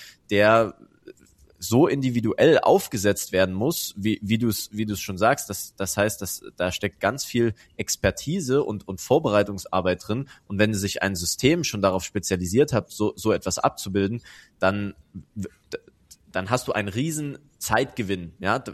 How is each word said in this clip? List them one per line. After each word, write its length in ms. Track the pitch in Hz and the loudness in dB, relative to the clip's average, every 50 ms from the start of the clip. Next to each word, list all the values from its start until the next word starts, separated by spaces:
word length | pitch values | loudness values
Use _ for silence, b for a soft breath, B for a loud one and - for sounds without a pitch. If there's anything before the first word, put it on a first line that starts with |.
| B B B B _ - | B B B B _ 0
der 480 | 104 101 104 107 113 113 113 98 - _ - - _ _ _ - - _ _ _ _ _ _ _ _ _ | 2 4 6 8 6 6 4 2 -2 _ -20 -20 _ _ _ -20 -20 _ _ _ _ _ _ _ _ _
so 300 | - - 110 123 160 - | -4 2 4 4 4 4
individuell 720 | - 139 131 127 120 120 110 110 - - 123 160 156 - | 4 2 0 0 0 0 0 0 2 4 4 6 6 6
aufgesetzt 720 | - - 156 196 - - - 104 92 101 98 - - - | 6 4 4 4 2 -2 -4 0 0 0 0 0 -2 -2
werden 240 | - 92 95 92 92 | 2 2 2 2 0
muss, 400 | 95 113 147 170 - - - - 101 | -2 -2 -2 -2 -4 -6 -8 -8 -4
wie, 220 | 95 107 107 - | -2 -2 -2 -2
wie 160 | 104 98 113 110 | -2 -2 0 0
du's, 320 | 120 117 104 - - - | 0 0 -2 -2 -6 -8
wie 140 | - 104 110 | -6 -6 -4
du's 140 | 107 104 95 | -4 -4 -6
schon 180 | - - 98 87 | -6 -8 -2 2
sagst. 320 | 104 117 139 - - - | 2 2 2 2 -2 -8
Das, 240 | 101 - - - - | -10 -10 -12 -12 -8
das 220 | - 98 92 - 107 | -6 -6 -4 0 0
heißt, 240 | 101 110 - - | 0 0 0 -4
dass, 220 | 101 90 - - - - - - | -8 -10 -10 -10 -14 -12 -6 -4
da 140 | 87 92 | -2 -2
steckt 280 | - - - 101 - - | -2 -2 -4 -4 -4 -2
ganz 260 | - 98 123 139 - | -2 -2 -2 -2 -4
viel 300 | - - 120 117 113 107 b b b _ - | -4 0 0 0 0 0 b b b _ -8
Expertise 840 | 107 - - - - 98 - - - 135 165 202 160 123 131 143 - | -6 -6 -4 0 0 0 0 -2 -4 -4 -4 -4 -2 0 0 0 0
und, 240 | - 107 107 - - | 0 -4 -8 -8 -10
und 140 | 95 - | -12 -8
Vorbereitungsarbeit 1080 | - - 131 156 156 123 104 104 101 101 101 95 - - - 95 87 90 90 87 - - | -2 2 2 2 4 4 4 4 2 2 -2 -10 -8 -4 -2 0 0 0 0 -2 -2 -6
drin. 220 | 107 127 139 B B B B | -6 -6 -6 B B B B
Und 140 | - 101 95 | -4 0 2
wenn 160 | 107 107 110 | 2 2 2
sich 260 | 95 104 95 - - | 0 -2 -4 -4 -2
ein 140 | - 98 98 | -2 -2 -2
System 480 | 82 85 - - - - 131 165 175 147 | -2 -4 -4 -2 0 2 2 2 2 0
schon 180 | - - 104 | -4 -2 0
darauf 220 | 98 98 92 92 - | 0 0 0 0 -4
spezialisiert 680 | - - 104 - - 98 90 92 85 95 120 151 - | -6 -6 -6 -4 -2 -2 -2 -2 0 2 2 2 2
hat, 200 | 127 107 90 - | 2 -2 -2 -2
so, 220 | - - 107 104 - | -4 -2 -2 -2 -2
so 160 | - - 110 | -2 0 0
etwas 260 | 101 85 - 95 - - | 0 0 0 -4 -2 0
abzubilden, 640 | - 135 - - - 101 95 98 98 98 117 120 B B B B B B _ _ | 0 -2 -2 -4 -6 -4 0 0 0 0 -2 -6 B B B B B B _ _
dann 340 | 95 92 101 104 101 101 - - _ _ - 90 - _ - | 0 0 0 0 -4 -6 -8 -12 _ _ -20 -20 -20 _ -12
w-, 160 | 107 95 - - _ _ _ - - _ _ _ _ _ _ - - _ _ | -10 -10 -10 -12 _ _ _ -10 -10 _ _ _ _ _ _ -20 -20 _ _
dann 180 | - 92 92 98 | -6 -6 -2 0
hast 180 | 120 127 - - | 0 0 0 -2
du 40 | |
einen 180 | - 107 101 101 | -2 -2 -2 -2
riesen 480 | 92 117 143 165 156 151 147 143 139 - _ _ _ - | -2 -4 -4 -4 -4 -6 -6 -8 -10 -12 _ _ _ -12
Zeitgewinn, 760 | - - 110 - - 131 - - 110 92 98 90 87 82 - - | -4 0 0 0 0 0 -4 -6 -4 -2 -4 -4 -6 -8 -12 -6
ja, 220 | 90 95 110 135 - 104 | -2 -2 0 -2 -2 -4